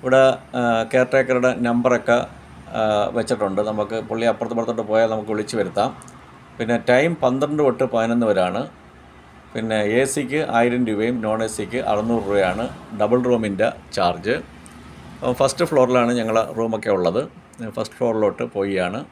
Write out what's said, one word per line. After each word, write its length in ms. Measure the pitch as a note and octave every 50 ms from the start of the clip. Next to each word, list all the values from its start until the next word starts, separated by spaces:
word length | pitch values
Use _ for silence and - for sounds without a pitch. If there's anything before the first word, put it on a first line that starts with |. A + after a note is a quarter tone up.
ഇവിടെ, 220 | - B2+ C3 C3 C3+ C3+ C3 - - - - B2
ആ, 40 | B2 A#2+ A#2 A2+ A2+ A#2 -
കെയർ 140 | C3 B2+ B2+ -
ടേക്കറുടെ 380 | C3+ B2+ A2 C3 B2 B2 B2+ B2 - A#2+
നമ്പറൊക്കെ, 520 | A#2+ A#2+ A#2+ A#2+ B2+ B2 A#2 A2+ - A#2+ A#2+ - - - - - - - - - - - A2+
ആ, 40 | A2 G#2+ G#2+ G#2 G#2 - -
വെച്ചിട്ടുണ്ട്. 440 | A#2 A2+ - B2+ G#2 G#2 G2 F#2+ G2 G#2 G#2+
നമുക്ക് 260 | G#2+ G#2+ G#2 G2+ A2+ A2+ G2+ -
പുള്ളി 180 | A2 A2+ A2+ A#2 G#2+
അപ്പുറത്ത് 220 | - A#2 A2 A#2
ഇപ്പുറത്തോട്ട് 300 | A#2 A2+ A2 A2+ A2+ A2 G#2 G#2+
പോയാൽ 160 | A2 A2+ A2 A2
നമുക്ക് 160 | A2 G#2 G#2 A2
വിളിച്ച് 200 | G#2+ G#2+ - - A2
വരുത്താം. 300 | G2 F2+ E2+ G2 G#2 C3+ C#3+ - - - - - - - - - - - - -
പിന്നെ 180 | A#2 A2 A#2+ A#2 - -
ടൈം 200 | B2 B2+ C#3+ E3+ E3+ - -
പന്ത്രണ്ട് 400 | B2+ B2+ C3+ C#3+ D3 D3 D3+ D3+
തൊട്ട് 180 | C3+ A#2+ B2 C3+ A#2+ -
പതിനൊന്ന് 320 | A#2 A2+ A2+ A#2 A#2+ A#2+ A2
വരെയാണ്. 320 | G2+ F#2+ F2+ F2+ F2+ G#2 C#3 D#3+ - - - - - - - - - - - - - - - - -
പിന്നെ 260 | A#2+ A2 A2+ A2 G#2+ G#2 G#2 A2 B2
എ 20 | C3+ C3+ -
സിക്ക് 280 | D3+ C#3+ B2 C3+ D3+ D#3 - -
ആയിരം 260 | A#2 A#2 B2 A#2+ B2 B2 A2+
രൂപയും 280 | A2 G#2 A2 A#2 B2 B2 A2
നോൺ 140 | G#2+ G#2+ A2 A2+
എ 40 | A2 A2
സിക്ക് 240 | - G#2+ F#2+ G2+ B2+ B2+ G2
അറുന്നൂറ് 340 | G#2+ G#2 G#2+ A2+ A#2 A2+ G#2 G2
രൂപയാണ് 360 | G2+ G2+ F#2+ F2+ F2+ G#2 A#2 C3 - - - - - G#2
ഡബിൾ 200 | G#2 G#2+ A#2 B2+ B2 B2
റൂമിൻ്റെ 400 | B2 A#2 A2 G#2 G2 F#2+ G#2+ - - - - - -
ചാർജ്. 380 | - F#2+ F2 F2 F2 E2 G#2 B2+ D#3+ - - - - - - - - - - - - - - - -
അപ്പം 180 | - C3 B2 -
ഫസ്റ്റ് 260 | C#3 C3+ - - F3 D#3+
ഫ്ലോറിലാണ് 420 | D#3+ C#3 B2+ B2 B2+ B2 A#2+ A#2 A#2+ B2
ഞങ്ങളെ 220 | A2+ A2+ A2 A2+ A2 - - A2+
റൂമൊക്കെ 320 | A2+ A2+ A2 G#2 - A2 G2+
ഉള്ളത്. 260 | F#2+ F2+ F2 F2+ A2+ C#3+ E3 - - - - - - A#2 A2 G#2
ഫസ്റ്റ് 200 | - A2 - - -
ഫ്ലോറിലോട്ട് 460 | B2+ A#2+ A2 A2 G#2+ G2+ - - B2 A#2+ -
പോവുകയാണ്. 460 | G2+ G2 G2+ G2 F#2 F2+ F2+ F#2+ A#2+ D3 -